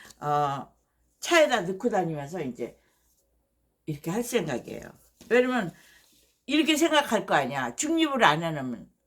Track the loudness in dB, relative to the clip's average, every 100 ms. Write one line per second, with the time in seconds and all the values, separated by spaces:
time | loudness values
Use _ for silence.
0 | -20 -8 -2 0 0 -4 -10 _ _ _
1 | _ _ 0 4 4 2 -2 -4 0 0
2 | -2 -6 -8 -8 -8 -8 -10 -12 _ _
3 | _ _ _ _ _ _ _ _ -12 -8
4 | -4 -4 -2 -2 -2 -6 -8 -14 -14 -20
5 | _ _ 2 4 4 0 -4 -8 -20 -20
6 | _ _ _ _ -2 2 2 2 4 4
7 | 2 -2 2 0 2 -4 -4 -4 -2 0
8 | 0 4 4 4 -2 -4 -6 -8 -14 _